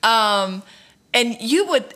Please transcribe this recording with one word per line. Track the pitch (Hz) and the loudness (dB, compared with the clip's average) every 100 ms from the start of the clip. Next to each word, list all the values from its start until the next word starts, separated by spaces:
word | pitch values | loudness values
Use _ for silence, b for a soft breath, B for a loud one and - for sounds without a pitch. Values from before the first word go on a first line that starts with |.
Um, | 220 226 214 202 190 185 B B B B _ | 0 2 2 0 -2 -6 B B B B _
and | 240 240 220 | 0 0 -4
you | 226 320 392 | -2 0 2
would, | 285 - | -2 -2